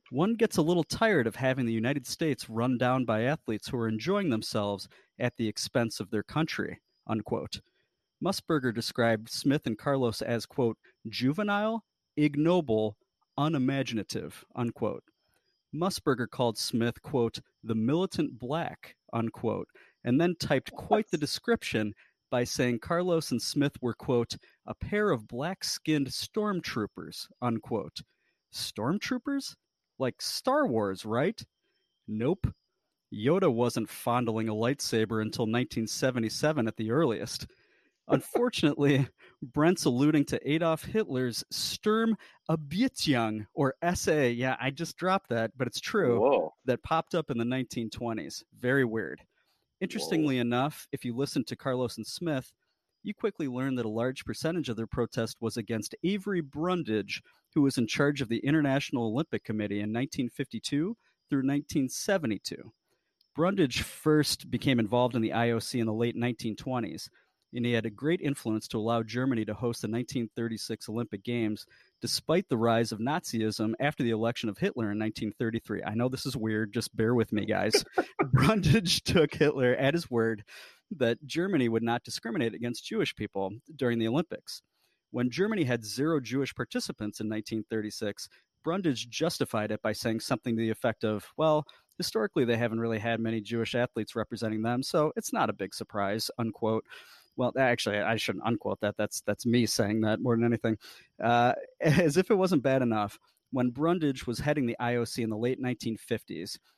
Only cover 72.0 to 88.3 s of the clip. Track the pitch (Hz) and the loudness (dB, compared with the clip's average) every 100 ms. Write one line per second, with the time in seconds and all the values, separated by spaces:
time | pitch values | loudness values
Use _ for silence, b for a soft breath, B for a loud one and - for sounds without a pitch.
72 | 120 - - 156 - 120 117 113 117 107 | -4 -4 0 0 2 0 4 2 0 -2
73 | 117 160 - 113 110 104 107 113 143 - | -2 -4 -4 -2 -2 -2 -2 0 -2 0
74 | 120 110 117 - 110 98 196 123 110 104 | 0 0 -2 -2 -6 -2 -4 -2 -4 -2
75 | 110 - 107 - 117 113 - 101 90 107 | -4 -4 -6 -4 -4 -4 -4 -6 -4 0
76 | 123 127 143 120 110 110 110 110 - - | 0 -2 -6 -4 0 0 0 -2 -6 0
77 | 113 123 110 107 104 101 98 - - B | 2 4 2 0 0 0 2 0 0 B
78 | B B 339 127 139 220 175 214 175 - | B B 2 4 6 4 6 4 4 0
79 | - - 151 - 147 143 123 127 135 165 | 2 4 4 4 2 4 4 4 2 0
80 | - 120 113 110 - B B B _ 170 | 0 2 2 0 -6 B B B _ 0
81 | 117 117 139 156 185 170 120 113 117 120 | 0 0 -4 -2 2 4 4 4 2 0
82 | - - 233 208 117 110 120 120 - 220 | -2 -8 -6 0 0 0 -6 -6 -4 -2
83 | 165 - 104 98 98 110 - 156 127 117 | -2 -2 -6 -2 -4 -6 -16 -2 0 2
84 | 113 131 - - - - _ _ _ _ | 2 0 -2 -8 -12 -18 _ _ _ _
85 | _ 123 123 120 202 220 135 120 107 107 | _ -2 -2 0 0 2 0 0 -2 -2
86 | 151 160 117 131 131 - 120 247 - - | 0 0 0 -2 -2 -4 -6 -4 -6 -6
87 | 107 - 107 110 - 113 107 113 107 - | -8 -6 -4 -4 -4 -6 -4 -4 -4 -6
88 | 107 104 - | -6 -6 -14